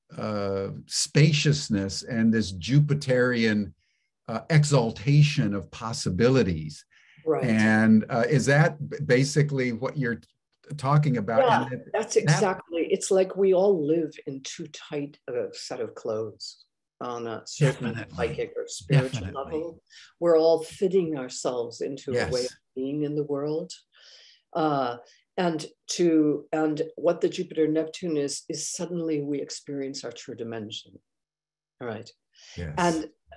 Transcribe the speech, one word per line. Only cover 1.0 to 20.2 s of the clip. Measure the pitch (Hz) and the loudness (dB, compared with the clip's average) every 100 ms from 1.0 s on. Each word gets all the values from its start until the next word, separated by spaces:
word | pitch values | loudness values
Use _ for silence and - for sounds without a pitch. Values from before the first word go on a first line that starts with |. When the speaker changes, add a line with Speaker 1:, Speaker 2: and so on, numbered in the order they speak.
| - 147 151 - 151 - - 101 98 - | 0 4 4 4 2 0 0 -2 -2 -6
Speaker 1:
and | - 117 113 | -4 0 2
this | 113 95 | 2 0
Jupiterian, | 92 85 143 147 - 131 123 123 120 113 104 101 - _ _ _ _ - | -6 0 2 4 0 0 2 2 2 2 2 -2 -8 _ _ _ _ -10
uh, | 113 - | -8 2
exaltation | 156 147 139 113 107 113 147 147 - 104 | 4 6 4 2 -2 4 6 6 4 0
of | 98 87 | -2 -6
possibilities. | - 113 117 - 90 117 131 92 80 76 - - _ _ _ 160 | -10 -8 -6 -4 2 4 4 2 0 -6 -14 -20 _ _ _ -2
Speaker 2:
Right. | 143 120 | 0 2
Speaker 1:
And, | 110 110 110 110 110 - | 4 4 6 6 6 4
uh, | 120 117 | 0 2
is | 135 104 | 2 4
that | 143 170 - - | 6 4 2 -8
b-, | - - | -4 2
basically | 127 143 151 147 135 123 | 2 4 2 2 0 -2
what | 110 131 151 | -2 -6 -2
you're | 120 113 | -2 -4
t-, | - _ _ _ - 147 | -10 _ _ _ -14 -6
talking | 131 147 147 120 | 2 4 4 0
about? | 101 113 240 | 0 2 4
Speaker 2:
Yeah, | 131 | 4
Speaker 1:
And | 127 | 0
that, | 127 - | -8 -6
Speaker 2:
that's | 208 220 220 | -6 -2 2
Speaker 1:
that | |
Speaker 2:
exactly. | 147 180 202 190 - 170 160 | 4 4 2 0 -4 -4 0
It's | 190 - | 0 2
like | 190 185 185 | 2 2 2
we | 196 | 4
all | 180 202 185 147 | 6 4 4 2
live | 165 151 - - | 0 0 -6 -12
in | 135 | -12
too | - - 151 | -12 -12 -14
tight | - - 147 143 - - | -14 -10 -8 -8 -12 -8
a | 123 98 | -6 -6
set | - - 127 | -8 -12 -8
of | 107 | -8
clothes | - 120 110 110 - - - _ _ _ - | -8 -6 -4 -6 -10 -16 -18 _ _ _ -12
on | 123 120 117 | -10 -8 -8
a | 110 - | -10 -8
certain | - 139 - 117 | 0 0 0 -6
Speaker 1:
Definitely. | 113 113 - 117 | -8 -10 -6 -4
Speaker 2:
psychic | - 113 - | -4 -8 -8
or | - | -10
spiritual | - - 143 131 120 92 | -10 0 2 2 -4 -8
Speaker 1:
Definitely. | - | -10
Speaker 2:
level. | 135 156 170 - _ - - | -8 -8 -8 -14 _ -20 -20
We're | - | -2